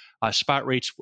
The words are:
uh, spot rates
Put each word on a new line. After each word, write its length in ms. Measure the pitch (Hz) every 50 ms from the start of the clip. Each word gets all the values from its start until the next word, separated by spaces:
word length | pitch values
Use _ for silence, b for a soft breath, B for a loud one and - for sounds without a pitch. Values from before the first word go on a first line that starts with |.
| B B B B
uh, 100 | 113 110
spot 340 | - - - - 139 139 117
rates 280 | 131 127 123 - - - -